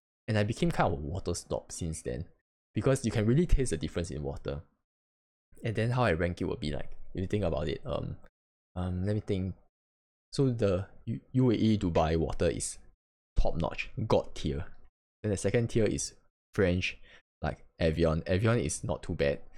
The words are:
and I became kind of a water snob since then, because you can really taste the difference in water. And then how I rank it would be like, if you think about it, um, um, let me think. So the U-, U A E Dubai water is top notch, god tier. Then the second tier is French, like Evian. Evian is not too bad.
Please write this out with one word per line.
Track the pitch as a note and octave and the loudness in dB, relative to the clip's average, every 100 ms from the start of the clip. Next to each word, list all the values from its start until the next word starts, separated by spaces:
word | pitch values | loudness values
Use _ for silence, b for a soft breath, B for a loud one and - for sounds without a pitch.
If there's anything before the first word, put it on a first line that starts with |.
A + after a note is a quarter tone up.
| _ _ - | _ _ -2
and | G#2+ | 0
I | |
became | G#2+ - F3 | 2 2 0
kind | - A#2+ | 2 0
of | E2+ | 0
a | |
water | D2 F#2 - | -4 -4 -4
snob | E2+ - - - | -6 -4 -6 -6
since | - E2+ D#2 | -8 -6 -6
then, | - A#1+ D#2+ _ _ _ _ | -6 -8 -10 _ _ _ _
because | - C3+ C3+ A2+ | -2 0 0 0
you | |
can | A2 G#2 | 0 2
really | C3+ F3+ | 2 4
taste | - B2+ | 4 4
the | D2+ | -2
difference | - F#2 E2 | -4 -4 -6
in | C#2 | -6
water. | C#2 C2 - C#2+ - _ _ _ _ _ _ _ _ - | -6 -6 -8 -8 -12 _ _ _ _ _ _ _ _ -10
And | - G2+ | -6 -2
then | A#2 | 0
how | B2+ | 2
I | A#2 | 2
rank | E2 F2 F2 | 2 0 -2
it | F#2 | -4
would | - | -4
be | D2 | -4
like, | C#2+ - - - | -4 -4 -6 -6
if | - | -6
you | F#2 | -2
think | G#2+ | 0
about | F2+ C#2+ D2+ | 0 -2 -2
it, | - - | -4 -4
um, | - - - - _ _ _ _ F#2 | -4 -4 -8 -14 _ _ _ _ -6
um, | F2+ F2+ F#2+ | -4 -2 -2
let | |
me | G#2+ | -2
think. | - G2 F#2 - _ _ _ _ _ _ _ | -2 -2 -2 -6 _ _ _ _ _ _ _
So | - C3+ | 0 2
the | A#2 G2+ F#2 F#2+ - - | 2 2 2 -2 -10 -8
U-, | - - | -8 -2
U | B2+ B2+ | 2 4
A | |
E | G#2+ A2 G#2+ | 6 4 4
Dubai | F#2 E2+ D#2 E2 | 4 2 4 2
water | D2+ - F2 | 0 2 0
is | A#1 - - - _ _ _ _ - | 0 -6 -10 -18 _ _ _ _ 2
top | - D#2 | 4 4
notch, | - - - - G#2+ | -2 -4 -8 -6 2
god | G2 - | 2 2
tier. | - D#2 C#2 - - - _ _ _ | -4 -4 -4 -6 -12 -18 _ _ _
Then | G#2+ | -4
the | F#2+ | 0
second | G2 A#2+ A2+ | 0 2 2
tier | A#2 G#2+ | 2 2
is | - - - _ _ _ - | 0 -4 -10 _ _ _ 2
French, | F#2 F2+ - - B B _ _ | 2 2 -2 -6 B B _ _
like | D#2+ - - - | -6 -6 -14 -2
Evian. | E2 D#2+ D#2+ D#2 - | 0 4 2 2 0
Evian | F#2 A2+ A#2 | 0 2 2
is | D2+ - | 0 -4
not | - D#2 | -4 -6
too | - | -6
bad. | E2+ C#2+ C#2+ - | 0 0 0 -6